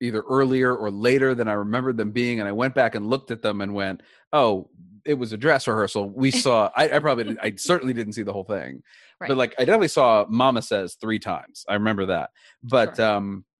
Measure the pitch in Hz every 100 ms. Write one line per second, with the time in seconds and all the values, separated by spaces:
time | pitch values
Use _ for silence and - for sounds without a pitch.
0 | 120 107 - 131 131 131 127 123 107 101
1 | 120 131 131 123 110 104 104 120 131 117
2 | 107 113 120 117 101 104 131 135 117 113
3 | 104 131 - 113 107 101 98 101 98 92
4 | _ _ _ 151 120 95 - - - 104
5 | 156 143 117 107 143 139 - 110 98 107
6 | 101 101 135 127 139 117 101 123 151 143
7 | 147 123 107 113 110 98 - - 127 117
8 | 107 110 104 101 92 98 64 65 - _
9 | _ _ 160 131 123 - 127 220 170 -
10 | 127 110 104 113 131 120 - 104 92 -
11 | 110 110 107 80 - - - 101 107 101
12 | 95 85 65 _ _ _ 120 127 107 -
13 | 110 104 98 98 -